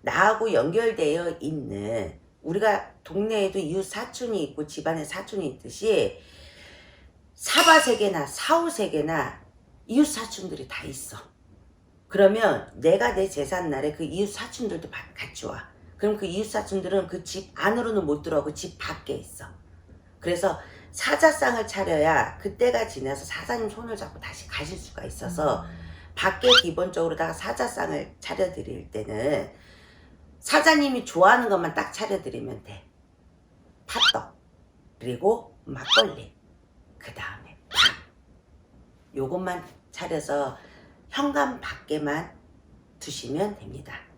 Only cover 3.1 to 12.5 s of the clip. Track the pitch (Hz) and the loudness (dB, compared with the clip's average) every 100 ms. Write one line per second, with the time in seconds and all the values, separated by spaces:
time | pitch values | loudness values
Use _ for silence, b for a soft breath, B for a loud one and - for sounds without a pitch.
3.1 | 175 214 220 190 196 156 185 190 202 240 | -4 0 2 2 0 -2 -4 -4 -8 -10
4.1 | - 240 208 147 - 151 - 160 165 151 | -8 -4 -2 -4 -6 -8 -4 -4 -4 -4
5.1 | 185 196 202 151 127 120 - 220 185 101 | -10 -8 -6 -6 -8 -14 -4 2 4 2
6.1 | - B B B B B B B B B | -2 B B B B B B B B B
7.1 | _ _ - - 311 330 320 269 226 208 | _ _ -12 0 4 6 6 4 2 0
8.1 | 170 170 - - 330 339 262 190 151 151 | 0 -6 -6 0 2 2 -2 -2 -2 0
9.1 | 160 - - - _ _ - - 240 294 | -2 -4 -8 -20 _ _ -20 -2 2 2
10.1 | 226 220 - 190 147 131 - - 131 - | 0 -8 -10 -10 -10 -10 -10 -10 -10 -12
11.1 | - - _ _ - - _ _ _ _ | -16 -20 _ _ -20 -20 _ _ _ _
12.1 | 190 196 220 214 | 8 8 8 4